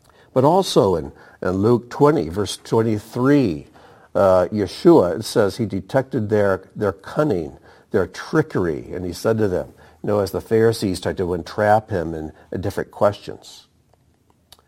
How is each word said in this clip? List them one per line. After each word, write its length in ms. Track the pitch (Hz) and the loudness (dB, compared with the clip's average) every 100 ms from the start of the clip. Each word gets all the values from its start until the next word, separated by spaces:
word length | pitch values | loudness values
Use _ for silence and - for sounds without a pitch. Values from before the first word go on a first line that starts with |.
| _ _ _ | _ _ _
But 120 | 131 | 2
also 520 | 131 180 190 170 107 85 | 4 4 2 2 2 2
in, 160 | 67 - - _ | -4 -12 -20 _
in 80 | 92 | -4
Luke 400 | 95 104 120 - | 0 2 2 0
twenty, 380 | - 143 151 80 | 2 2 2 -2
verse 280 | 87 98 - | -6 -6 -8
twenty-three, 1080 | - 113 113 107 - 123 131 147 123 76 65 - - - _ | -2 0 0 -2 -6 -2 2 2 2 -4 -10 -20 -20 -20 _
uh, 340 | 92 95 92 90 | 0 4 4 2
Yeshua, 640 | 107 98 - 180 160 90 85 | -2 -4 2 6 6 6 0
it 60 | |
says 320 | 110 131 101 - | -4 0 0 0
he 100 | 110 | -4
detected 640 | 95 - 135 131 135 104 | -6 -2 -2 -2 -4 -2
their, 380 | 107 101 92 - | 0 2 0 -4
their 180 | - 104 | -6 -4
cunning, 640 | - - - 151 95 76 65 - - _ | -4 -6 -2 0 -2 -4 -12 -20 -20 _
their 160 | 107 90 | -2 -2
trickery, 840 | - - 160 147 135 90 71 - | -6 -4 -2 0 -2 -2 -4 -8
and 120 | - | -10
he 80 | 90 | -8
said 260 | 85 113 113 | -4 -2 0
to 100 | 104 | 0
them, 240 | 87 67 - - _ | -2 -6 -14 -20 _
you 40 | - | -4
know, 140 | 104 | -2
as 100 | 95 | -2
the 100 | 90 | -4
Pharisees 600 | - 113 113 113 104 87 | -2 2 2 2 -2 -4
tried 180 | 95 82 | -4 -4
to 160 | 90 | -4
entrap 560 | 87 82 - 104 107 - | -6 -6 -2 2 2 2
him 240 | 95 80 | -4 -4
in 180 | 80 78 - _ 98 | -6 -10 -14 _ -8
different 300 | 87 - 76 | -6 -6 -8
questions. 760 | - 101 101 - - - - _ _ _ _ _ _ _ _ _ _ | 0 0 0 -8 -16 -20 -20 _ _ _ _ _ _ _ _ _ _